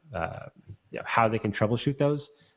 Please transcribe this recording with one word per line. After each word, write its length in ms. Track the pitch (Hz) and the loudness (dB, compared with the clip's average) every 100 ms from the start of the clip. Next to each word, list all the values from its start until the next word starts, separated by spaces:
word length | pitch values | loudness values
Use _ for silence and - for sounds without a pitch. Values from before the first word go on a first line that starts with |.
| 151 | -8
uh, 320 | 90 82 - - - - - - | -6 -4 -6 -14 -20 -20 -20 -12
you 80 | - | -10
know, 60 | |
how 240 | - 120 113 | -2 2 4
they 100 | 113 | 2
can 140 | 107 | -2
troubleshoot 460 | - 107 117 143 139 | 0 2 2 0 2
those, 320 | 143 147 - - - | 2 0 -6 -16 -20